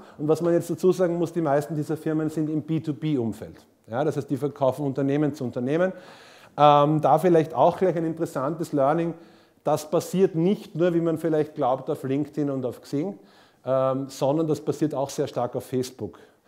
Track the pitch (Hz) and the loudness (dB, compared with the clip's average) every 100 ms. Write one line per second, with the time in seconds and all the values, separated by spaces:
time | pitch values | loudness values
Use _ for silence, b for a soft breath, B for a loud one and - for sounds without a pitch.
0 | B B 151 156 170 170 170 170 185 180 | B B 0 0 2 0 0 0 2 2
1 | 180 170 165 170 156 143 147 151 147 151 | 2 0 -2 -2 0 0 0 -4 -4 -4
2 | 160 156 156 160 151 156 151 160 156 135 | -2 -2 -2 -2 -2 -2 -2 -4 -4 -4
3 | 156 139 113 101 85 - _ _ - 117 | -2 0 -2 -4 -12 -16 _ _ -8 -2
4 | 151 143 - 131 143 - 131 127 143 131 | -2 -2 -4 -4 -4 0 0 0 -4 -2
5 | 139 143 147 143 120 127 123 160 185 185 | 0 0 0 -2 -6 -4 -2 0 0 -4
6 | B B B B B - 147 147 147 156 | B B B B B 4 8 8 6 4
7 | 147 151 180 160 151 120 160 170 185 165 | 4 4 6 4 4 4 2 4 0 0
8 | 165 160 170 147 135 165 160 143 135 165 | -2 -4 -4 -4 -4 -4 -2 2 2 2
9 | 170 165 B B B B 143 151 - 170 | -2 -6 B B B B -2 -2 0 -2
10 | - 175 185 160 175 208 - 151 180 170 | 0 2 2 2 2 0 -4 -2 0 2
11 | 165 160 165 156 151 151 123 131 - 147 | 0 0 0 0 -2 -2 0 0 -4 -6
12 | 131 139 147 - 143 135 123 110 - 143 | -2 -2 -2 -4 -4 -2 -4 -8 -6 -6
13 | 185 196 b b b b 127 131 131 135 | -4 -8 b b b b -2 0 0 -2
14 | 135 - 135 156 156 151 - - 156 131 | -6 -2 0 0 0 -2 -2 -2 -2 -2
15 | 139 - 135 135 123 127 - 127 127 - | -4 -4 -4 -2 -4 -4 -4 -4 -4 -8
16 | 104 - - b | -12 -12 -20 b